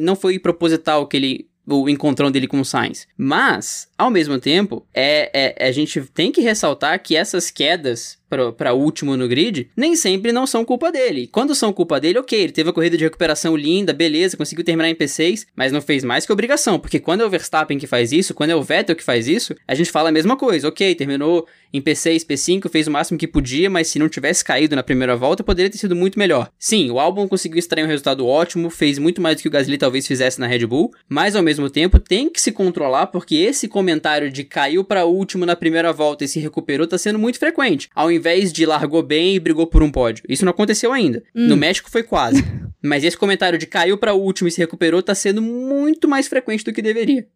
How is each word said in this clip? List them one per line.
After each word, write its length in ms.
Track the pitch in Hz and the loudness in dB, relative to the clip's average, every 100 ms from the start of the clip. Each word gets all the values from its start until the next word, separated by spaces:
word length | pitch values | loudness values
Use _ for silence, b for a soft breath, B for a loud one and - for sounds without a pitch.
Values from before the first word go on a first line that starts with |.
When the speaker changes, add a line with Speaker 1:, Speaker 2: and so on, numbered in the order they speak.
Speaker 1:
não 160 | 160 190 | -2 0
foi 220 | 190 185 | 0 0
proposital 680 | 175 165 170 160 160 151 139 | -2 0 2 2 2 0 0
que 100 | 139 | -2
ele, 300 | 135 127 - _ - | -2 -4 -10 _ -2
o 220 | 143 135 | 0 0
encontrão 420 | 143 151 135 143 | 0 0 2 2
dele 180 | 135 131 | 0 0
com 100 | 139 | -2
o 40 | |
Sainz. 420 | 131 139 113 - - - | -2 -2 -2 -6 -16 -6
Mas, 720 | 135 160 269 101 - - - - | -2 2 2 0 -4 -12 -12 -2
ao 140 | 240 | 2
mesmo 280 | 196 147 131 | 2 2 0
tempo, 440 | 139 165 202 113 - | 2 2 2 -4 -6
é, 600 | - 135 151 - 135 135 - | -2 2 2 0 0 -2 0
é, 60 | 131 | 0
a 20 | |
gente 280 | 131 151 156 131 | 0 -2 -4 -6
tem 200 | - 190 | -2 0
que 80 | 339 | 2
ressaltar 600 | 233 208 160 135 143 185 | 0 2 0 0 -2 -2
que 120 | - | 0
essas 360 | 156 - 180 170 | 0 0 -2 -4
quedas 680 | - 143 180 139 117 - - _ | -2 0 0 -2 -4 -8 -18 _
pra, 220 | 139 120 | -2 -2
pra 220 | 113 139 | -2 0
último 420 | 127 151 156 143 135 | 2 0 -2 -4 -2
no 120 | 123 | 0
grid, 420 | 123 214 170 120 - | 0 0 -2 -6 -2
nem 180 | 302 | 0
sempre 380 | 330 196 190 226 | 2 0 0 0
não 140 | 240 262 | 0 0
são 160 | - | -2
culpa 260 | 233 247 330 | -2 -2 -2
dele. 380 | 320 247 147 120 | 0 -2 -2 -2
Quando 240 | - 277 | -2 0
são 180 | 277 220 | 0 0
culpa 280 | 190 170 139 | 0 0 0
dele, 180 | 151 220 | 2 0
ok, 180 | - 220 | 0 0
ele 160 | 160 | 0
teve 160 | - 160 | 0 0
uma 40 | |
corrida 220 | 170 170 165 | 0 0 2
de 80 | |
recuperação 520 | 156 - 165 151 170 160 | 0 0 -2 0 0 0
linda, 360 | 147 185 185 | 2 0 0
beleza, 440 | 143 165 151 185 - | 0 0 2 0 -2
conseguiu 280 | 151 160 | -6 -4
terminar 240 | 175 165 160 | -2 0 0
em 60 | 160 | 0
P 100 | 147 | -4
seis, 400 | - 165 214 - | 0 0 -2 -8
mas 160 | - 131 | -4 -2
não 100 | 147 | -2
fez 220 | 143 143 | 0 -2
mais 240 | 127 131 - | 0 -2 0
que 60 | |
obrigação, 440 | 208 233 285 - 160 | 0 2 0 2 0
porque 200 | - - | 0 -4
quando 220 | - 185 | 0 0
é 40 | |
o 60 | 226 | 0
Verstappen 480 | 175 - 156 156 143 | 0 -2 -2 -2 -4
que 80 | 143 | -2
faz 240 | 123 120 | 0 2
isso, 240 | 151 190 | 2 0
quando 160 | - 151 | -2 0
é 60 | 165 | 0
o 60 | |
Vettel 320 | 131 160 202 160 | 2 0 0 -2
que 80 | |
faz 240 | - 120 117 | 0 0 2
isso, 260 | 208 - - - | 0 -2 -10 -6
a 80 | 131 | -2
gente 160 | 170 | 0
fala 160 | 156 165 | 2 2
a 40 | |
mesma 240 | 160 170 269 | 2 2 2
coisa, 300 | 269 165 147 | 2 0 -2
ok, 260 | 156 196 170 | 0 0 0
terminou 500 | 143 139 147 170 160 B B | -2 -2 0 0 -2 B B
em 80 | 139 | -4
P 140 | 143 | -2
seis, 300 | 143 165 165 | 0 2 0
P 120 | - 139 | 0 -4
cinco, 320 | - 190 190 | 0 0 0
fez 200 | 160 156 | -2 0
o 20 | |
máximo 260 | 147 160 165 | -2 -2 -4
que 120 | 160 | -2
podia, 420 | 151 127 135 190 | -2 -2 0 0
mas 160 | 180 160 | 0 -2
se 120 | 147 | 0
não 100 | 151 | -2
tivesse 360 | 151 139 185 | -2 -2 -2
caído 300 | - 127 151 | -2 0 2
na 80 | 143 | 0
primeira 320 | - 131 127 | 0 0 0
volta, 300 | 120 131 190 | 0 0 0
poderia 260 | 214 180 196 | 0 0 0
ter 80 | - | -2
sido 160 | 208 | -2
muito 240 | 175 185 202 | 0 0 0
melhor. 320 | 196 160 - _ | 2 0 -2 _
Sim, 320 | - 220 131 | -2 0 0
o 80 | 123 | 0
álbum 300 | 156 196 196 | 0 0 -2
conseguiu 320 | 185 175 160 | -2 -2 -4
extrair 240 | 170 160 | -2 -2
um 40 | 156 | -2
resultado 380 | 151 147 135 123 | -2 -2 -2 2
ótimo, 440 | 143 170 170 165 | 2 0 -2 -4
fez 280 | - 151 139 | 0 0 2
muito 220 | 156 180 | 0 0
mais 160 | 165 156 | 0 0
do 60 | |
que 60 | 156 | 0
o 20 | |
Gasly 260 | 147 127 139 | 0 0 0
talvez 260 | 139 131 | 0 0
fizesse 360 | - 131 131 131 | -2 0 0 0
na 80 | 120 | -2
Red 180 | 123 113 | -2 0
Bull, 240 | 131 214 b _ | 0 0 b _
mas 280 | 139 196 208 | -2 0 2
ao 80 | |
mesmo 260 | 165 143 139 | 2 0 -2
tempo 300 | 147 175 208 | 0 4 4
tem 280 | - 185 302 | 4 0 0
que 120 | 330 | -2
se 100 | - | -4
controlar, 560 | - 190 175 143 135 196 | 0 -2 0 0 0 0
porque 300 | 180 - 156 | -4 -2 0
esse 320 | 202 277 220 | 2 0 -4
comentário 640 | 202 190 156 156 151 147 | -2 0 0 0 -2 -2
de 100 | 135 | -6
"caiu 400 | 143 165 139 170 | -8 -2 0 0
pra 220 | 190 202 | 0 0
último 420 | 170 185 190 190 175 | 2 2 0 -2 -2
na 80 | |
primeira 380 | 170 165 165 170 | 0 0 0 0
volta 320 | 151 151 147 | 0 -2 -2
e 40 | 139 | -6
se 120 | 160 | -4
recuperou" 480 | 151 151 - 139 165 | -6 -6 -4 -2 -2
tá 100 | 180 | -2
sendo 200 | 208 214 | -2 0
muito 180 | 226 247 | -2 0
frequente, 500 | 302 330 262 143 - | -2 0 0 0 -2
ao 160 | - 160 | -2 2
invés 400 | 170 165 180 196 | 2 2 2 0
de 120 | 156 | 0
"largou 380 | 160 151 151 165 | 0 2 0 0
bem 320 | 135 156 180 190 | 0 2 2 2
e 40 | |
brigou 260 | 165 160 165 | 0 0 4
por 160 | 165 | 6
um 80 | 151 | 4
pódio". 340 | 135 120 110 - | 2 -2 -2 -6
Isso 160 | 131 | 0
não 60 | 190 | 0
aconteceu 420 | 180 208 214 240 | 2 0 2 0
ainda. 300 | 262 170 117 - | 2 0 0 -6
Speaker 2:
Hum. 120 | 233 240 | 0 4
Speaker 1:
No 80 | 143 | 4
México 340 | 151 190 - | 4 0 -2
foi 120 | 226 | -4
quase. 400 | 226 180 120 196 | -2 0 2 2
Speaker 2:
<laughs> 400 | - - - - | 0 -6 -12 -6
Speaker 1:
Mas 200 | 147 143 | -2 2
esse 140 | 160 - | 0 0
comentário 420 | 202 190 185 170 | 0 2 0 -2
de 80 | 160 | -4
"caiu 320 | 190 175 202 | 0 0 2
pra 160 | 220 | 2
último 340 | 196 196 190 175 | 2 0 0 -2
e 20 | |
se 100 | 170 | 0
recuperou" 420 | 165 - 165 170 | -4 0 2 2
tá 120 | 190 | 0
sendo 280 | 196 202 208 | -2 0 -2
muito 640 | 226 240 262 277 294 320 311 | -2 -4 -2 0 0 2 2
mais 200 | 277 277 | 2 0
frequente 360 | 269 254 214 | -2 -2 -4
do 80 | 226 | -4
que 80 | 220 | -4
deveria, 460 | 214 220 226 269 - | -2 0 0 0 -2